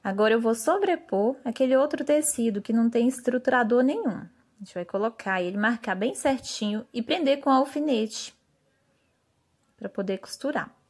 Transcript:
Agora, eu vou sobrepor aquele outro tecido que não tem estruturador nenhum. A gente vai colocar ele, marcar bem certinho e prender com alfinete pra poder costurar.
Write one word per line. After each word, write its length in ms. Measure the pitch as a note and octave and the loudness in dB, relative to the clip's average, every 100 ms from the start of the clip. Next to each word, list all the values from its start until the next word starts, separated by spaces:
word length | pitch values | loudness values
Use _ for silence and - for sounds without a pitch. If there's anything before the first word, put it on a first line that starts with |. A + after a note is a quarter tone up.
Agora, 300 | G3+ G3 G#3+ | -4 0 2
eu 60 | A3+ | 4
vou 140 | A3+ | 2
sobrepor 800 | A3+ - F#4+ G4 E4+ - G3 G#3+ C#4 | 0 0 2 2 -2 -2 0 0 -2
aquele 320 | A#3+ A3+ C4 C4 | -8 0 2 4
outro 280 | C#4 C4 | 2 -2
tecido 560 | - D4+ D4+ - A3+ G3+ | 2 2 2 0 -2 -2
que 120 | - | 0
não 180 | A3+ A#3 | 2 4
tem 160 | A#3 A#3+ | 4 2
estruturador 800 | B3+ - B3 B3+ B3+ A3+ A#3+ | 0 -2 0 2 2 4 4
nenhum. 320 | B3+ G4+ F4+ F3+ | 4 0 -2 -4
A 420 | - _ _ _ | -10 _ _ _
gente 160 | G3+ | -12
vai 100 | F3+ | -10
colocar 560 | F3 G3 A3 A3+ G3+ F#3+ | -6 -4 -4 -4 -4 -2
ele, 160 | F3+ G3+ | -2 0
marcar 380 | G#3+ A#3 - | 0 -2 -4
bem 180 | F#3 A3+ | -2 -4
certinho 720 | - D4 C4+ - - G#3+ G#3+ - | -2 -2 -2 -6 -6 -4 -4 -6
e 80 | A#3+ | -8
prender 400 | A#3 F4+ C#4 C#4 | -2 0 2 2
com 100 | C#4 | 4
alfinete 840 | C4 C#4 D4 D4+ A#3 A3 - - _ _ _ _ _ _ _ _ _ _ _ _ _ _ _ | 2 2 -2 0 0 -2 -6 -14 _ _ _ _ _ _ _ _ _ _ _ _ _ _ _
pra 120 | G#3 | -10
poder 300 | - F#3+ F#3+ | -6 -4 -6
costurar. 540 | - - C#4 D4 - _ | -8 -8 -6 -6 -8 _